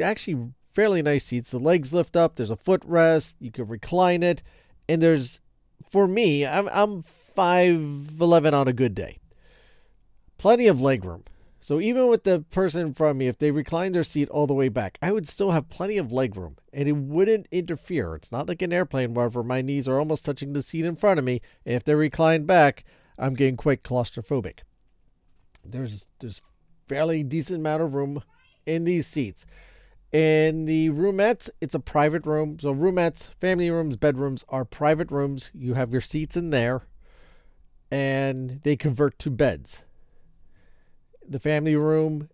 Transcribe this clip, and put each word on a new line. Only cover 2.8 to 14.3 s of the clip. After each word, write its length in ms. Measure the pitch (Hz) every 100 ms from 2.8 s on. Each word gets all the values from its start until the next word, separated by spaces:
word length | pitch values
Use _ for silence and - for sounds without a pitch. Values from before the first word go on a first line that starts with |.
| - 170 165 160 - -
You 100 | 120
can 160 | 131 107
recline 560 | 113 - 175 180 175
it. 200 | 175 170 - _ _ _ -
And 100 | 165
there's, 400 | 165 151 123 - _ _ _ _ -
for 160 | 196 190
me, 400 | 208 202 143 143
I'm, 220 | 170 202
I'm 320 | 196 214 190
five 800 | - _ _ - 180 180 180 170 147 143 147 156
eleven 320 | 170 170 151
on 160 | 143 131
a 60 |
good 200 | 123 123
day. 260 | 92 85 - _ _ _ _ _ _ _ _ _ _ _ -
Plenty 300 | 202 240 226
of 160 | 131
leg 220 | 139 123
room. 200 | 92 85 - - _ _
So 200 | - 147
even 280 | 214 247 247
with 160 | 220
the 160 | 196 180 -
person 320 | 190 185 170
in 100 | 160
front 200 | 131 151
of 40 | 135
me, 100 | 127
if 120 | -
they 120 | 151
reclined 440 | 147 - 165 185
their 100 | 175
seat 240 | 147 147
all 180 | 143